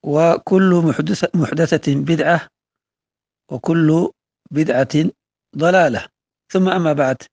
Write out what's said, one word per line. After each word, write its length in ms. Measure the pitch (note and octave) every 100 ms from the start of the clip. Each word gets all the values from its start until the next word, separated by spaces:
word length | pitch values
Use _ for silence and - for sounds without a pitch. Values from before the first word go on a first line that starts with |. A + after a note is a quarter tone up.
وكل 640 | D#3 D3 E3 F3 - F#3+ F#3+ F3 E3
محدث-، 500 | C#3 D#3 G3 E3+ F3
محدثة 580 | D3 D#3 E3 D#3 -
بدعة، 540 | C#3 C#3+ E3 D3+ E3+ - _ _ _ _ _ _ _ _ _ _
وكل 580 | B2+ - E3 D#3 D#3+ F3+ _ _ _ _
بدعة 440 | C#3+ D3+ B2 C3 D3+ E3 - _ _ _ C#3
ضلالة، 520 | D#3+ F#3 D#3+ G#2 - _ _ _ _
ثم 160 | F#3+ F#3
أما 240 | F#3 E3
بعد. 240 | C#3+ C3+ B2+ -